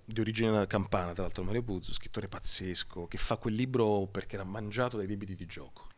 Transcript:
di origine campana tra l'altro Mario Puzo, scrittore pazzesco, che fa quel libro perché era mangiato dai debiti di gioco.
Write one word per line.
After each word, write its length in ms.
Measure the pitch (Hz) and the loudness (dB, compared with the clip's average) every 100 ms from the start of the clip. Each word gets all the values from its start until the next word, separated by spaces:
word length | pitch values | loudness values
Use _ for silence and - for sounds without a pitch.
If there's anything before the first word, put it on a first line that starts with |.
| - | -6
di 160 | 107 | 0
origine 440 | 110 110 113 107 98 | 0 4 4 4 4
campana 440 | 107 98 98 87 | 2 2 0 0
tra 120 | 85 | 0
l'altro 200 | 87 - | -2 0
Mario 200 | 90 117 | 0 0
Puzo, 280 | 117 92 - | 0 -2 0
scrittore 360 | - - - 85 | -2 -2 -4 -6
pazzesco, 760 | - - - 92 87 - 90 87 | -2 0 0 0 -4 -4 -6 -6
che 100 | - | -2
fa 180 | - 113 | 0 2
quel 200 | 120 107 | 2 0
libro 520 | 131 127 107 104 95 | 2 4 6 6 2
perché 260 | 98 - 101 | -4 -6 -6
era 100 | 92 | -6
mangiato 500 | 107 104 107 123 117 | -6 -4 0 0 0
dai 100 | 98 | -2
debiti 300 | 104 101 90 | -2 -4 -8
di 100 | 85 | -8
gioco. 420 | - - - - | -10 -12 -14 -18